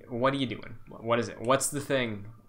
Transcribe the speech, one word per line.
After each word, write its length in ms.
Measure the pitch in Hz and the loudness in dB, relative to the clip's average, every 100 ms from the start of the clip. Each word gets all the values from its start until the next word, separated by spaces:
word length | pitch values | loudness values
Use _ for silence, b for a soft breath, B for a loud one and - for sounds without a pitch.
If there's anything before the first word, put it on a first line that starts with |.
| - | -8
what 240 | 120 127 | 0 2
are 40 | 139 | 2
you 100 | 127 | -2
doing? 300 | - - - - | -4 -8 -12 -14
What 300 | - 113 117 | -8 0 2
is 100 | 107 | 2
it? 120 | - | -2
What's 280 | - 135 - | 2 4 2
the 120 | 147 | -2
thing? 460 | 139 135 120 104 104 - | 0 2 2 -2 -8 -14